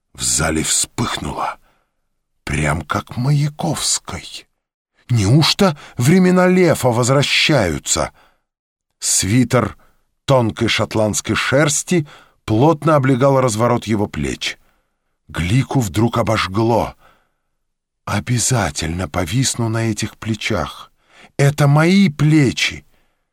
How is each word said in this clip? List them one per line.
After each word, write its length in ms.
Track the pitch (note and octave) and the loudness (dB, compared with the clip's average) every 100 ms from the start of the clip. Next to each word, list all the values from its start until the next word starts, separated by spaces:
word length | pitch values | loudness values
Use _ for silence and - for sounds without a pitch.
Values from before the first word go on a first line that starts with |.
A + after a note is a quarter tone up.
| _ | _
В 100 | - | -8
зале 400 | - - D#2+ D#2+ | -4 -2 -2 -2
вспыхнуло. 960 | D2 - - - A#2+ - D2 - - - _ _ _ _ _ _ _ _ | -2 -4 -4 -4 -6 -4 -8 -8 -8 -10 _ _ _ _ _ _ _ _
Прям 380 | - D2 D2+ E2 | -8 -4 -2 -4
как 340 | - G#2 - - | -4 -8 -6 -4
Маяковской. 1300 | C3 D3 D3 - E3 B2 - - - E2+ - - - _ _ _ _ _ - | 0 0 0 -4 -6 -4 -4 -6 -6 -14 -14 -18 -20 _ _ _ _ _ -2
Неужто 680 | A#2+ G2 D3 C#3+ - G3 D3 - - | 0 4 4 4 2 0 0 -12 -4
времена 500 | B2 F#3 F3+ F3+ F#3 | 2 4 4 4 4
Лефа 420 | F#3 E3+ - B2+ | 4 4 2 0
возвращаются? 1200 | A2+ A#2+ C#3 C#3 - - D3 F2+ C#2 - D#2+ C#2+ _ _ _ _ _ _ _ _ - | 2 2 2 2 0 2 2 0 -2 -4 -4 -4 _ _ _ _ _ _ _ _ -10
Свитер 800 | - - F#2+ B2 A#2+ B2 A2 - _ _ _ _ | -4 -2 2 2 2 2 0 -6 _ _ _ _
тонкой 440 | - C3 B2+ - A2+ | 0 2 2 0 -2
шотландской 640 | - G#2+ G#2+ G#2+ F#2 - | -2 -2 -2 -2 -2 -4
шерсти 720 | G#2 - C3+ D#3 - - F3+ D3+ - _ _ | -4 0 0 0 -2 0 -2 -2 -14 _ _
плотно 520 | - A2 D#3 D#3+ D#3 D3+ | -2 2 2 2 2 2
облегал 440 | C3 C3 C#3 C3+ | 2 2 4 4
разворот 460 | B2+ G#2 A#2 A#2+ G#2 | 2 0 0 0 0
его 200 | G#2+ G#2 | -2 -2
плеч. 520 | D2 C#2 A#1 - - _ _ _ _ _ _ _ | -4 -6 -6 -8 -10 _ _ _ _ _ _ _
Глику 520 | D#2 E2+ B2+ - C3+ | -6 0 0 0 -2
вдруг 380 | G#2 F2 A#2 B2 | -2 0 0 0
обожгло. 760 | G#2 G#2+ F#2 G2 A#2 A2 C#2+ - _ _ _ _ _ _ _ _ _ _ | -2 -2 -2 -2 0 0 -2 -8 _ _ _ _ _ _ _ _ _ _
«Обязательно 1040 | - G2+ - B2 - B2 E2+ - D#2+ F2 F2 | -6 -6 -2 -2 0 0 -2 -4 -6 -4 -6
повисну 640 | F#2 E2+ B2 B2+ - A2+ | -4 -4 -2 -2 -2 -2
на 200 | A2+ A2+ | -2 -2
этих 280 | G#2 G#2+ - | -4 -6 -8
плечах. 720 | G#2+ G#2+ - G2 D#2 - - _ _ _ - - | -6 -4 -2 -4 -4 -10 -20 _ _ _ -14 0
Это 280 | C#3 C#3+ C#3+ | 0 2 2
мои 440 | D3 E3 G3 F#3+ | 4 4 4 2
плечи!» 760 | - D3+ D#3 B2+ - - - _ _ _ _ _ | 2 2 4 2 0 -4 -6 _ _ _ _ _